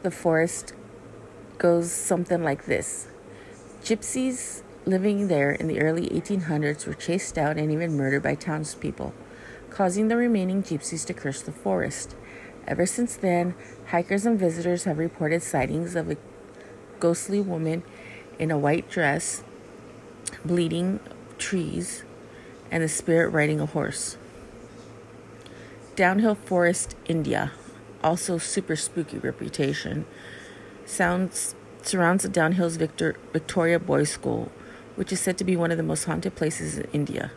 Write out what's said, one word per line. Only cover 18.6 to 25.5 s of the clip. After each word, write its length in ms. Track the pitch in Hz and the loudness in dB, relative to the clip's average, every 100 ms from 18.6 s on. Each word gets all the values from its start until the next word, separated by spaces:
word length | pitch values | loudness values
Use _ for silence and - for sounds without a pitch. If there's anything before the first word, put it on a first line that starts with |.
| 143 156 - | 4 2 0
dress, 540 | - 151 156 - - - - - - - - - - - - 156 | 2 2 2 -2 -6 -10 -18 -18 -18 -18 -18 -18 -12 -10 -8 0
bleeding 540 | 175 165 165 180 202 - - - - | 2 2 2 0 -2 -6 -16 -18 -8
trees, 680 | - 190 156 - 180 - - - - - - - - | -2 -2 0 -4 -6 -8 -12 -18 -18 -18 -18 -18 -4
and 120 | 170 | 0
the 40 | 160 | 0
spirit 420 | - - 165 165 | 0 4 6 6
riding 300 | 156 151 151 | 4 4 2
a 60 | 151 | 0
horse. 500 | 156 - - - - - - - - - - - - - - - - - | 0 -2 -2 -6 -8 -16 -18 -18 -18 -18 -18 -18 -18 -18 -20 -18 -18 -18